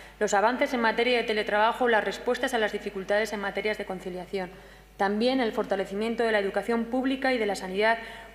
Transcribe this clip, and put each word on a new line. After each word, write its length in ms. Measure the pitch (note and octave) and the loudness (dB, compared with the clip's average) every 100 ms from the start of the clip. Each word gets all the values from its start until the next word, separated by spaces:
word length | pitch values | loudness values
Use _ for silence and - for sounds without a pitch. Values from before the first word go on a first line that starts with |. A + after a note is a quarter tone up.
| - - | -20 -2
los 140 | G#3 | 2
avances 400 | G3+ A3 B3 C#4+ | 4 4 2 0
en 80 | B3+ | 2
materia 340 | A3+ A3 A#3+ A#3+ | 2 2 2 2
de 80 | |
teletrabajo, 640 | A3+ G#3+ G#3 G#3 A3 A3+ B3 | 0 -2 0 2 2 4 4
las 160 | A3 | 4
respuestas 480 | G3 F#3+ - B3 C4+ | 2 -2 -2 -2 0
a 60 | A#3+ | 0
las 140 | G#3+ | 0
dificultades 600 | G3+ G#3 G3 F#3 G#3 G#3+ | -2 -6 -8 0 0 0
en 80 | G#3+ | -4
materias 380 | G3 F#3+ G#3 G#3 | -4 -4 -4 -4
de 80 | G3+ | -6
conciliación. 640 | F#3 F#3 F3+ F3 G3 F3 - - - - - | -8 -8 -10 -8 -6 -6 -10 -20 -20 -20 -2
También 420 | G3 G#3 A#3+ C4 | 0 2 2 2
el 120 | A3+ | 2
fortalecimiento 720 | G#3+ G3 G3 F#3+ G3 A3+ A3+ | 0 -2 -2 -2 -2 -2 0
de 80 | A#3 | 2
la 80 | G#3+ | 2
educación 440 | G3 G3 G3 A#3 | 2 -2 0 -2
pública 480 | A3+ B3+ C4 C4 C4+ | 0 0 0 0 0
y 60 | B3+ | 0
de 80 | G#3 | 0
la 100 | F#3+ | -2
sanidad 400 | F#3 F#3+ G#3+ A3+ - - - | -4 0 2 2 -2 -14 -14